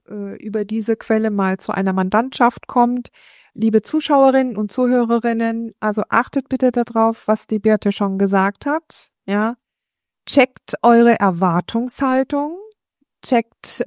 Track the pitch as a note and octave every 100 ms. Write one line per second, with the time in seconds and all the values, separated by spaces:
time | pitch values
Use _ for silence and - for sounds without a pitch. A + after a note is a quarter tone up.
0 | _ G#3 G3+ G3 G#3+ G#3+ G#3 A3 G#3 A3
1 | - A3 A3 G3+ F#3+ F#3+ - - F#3+ F#3
2 | F#3 G#3+ C4 - B3 - - B3 A#3+ B3
3 | - _ _ _ _ - A3 G#3+ - D#4
4 | - C#4+ C4+ C4 B3+ G#3 G#3+ - B3+ B3
5 | A3+ A#3 A#3 A3+ A3+ A3+ A3+ - G#3+ G#3+
6 | - A3 - C#4 - C4 B3+ A#3+ A#3 A3+
7 | A3+ A3+ - A3 - G#3+ A3 G#3+ G3+ -
8 | G3+ F#3+ G3 G3 G3 - C#4+ D#4 - -
9 | - _ - G3+ A3 B3 _ _ _ _
10 | _ _ - C4+ B3+ _ - - A#3+ A#3
11 | A#3 - G3+ E3+ F#3 E3+ F3 A3+ B3 -
12 | C4+ C4 C4+ C#4+ D4 F4+ A4 _ _ _
13 | _ _ - A#3+ - _ - -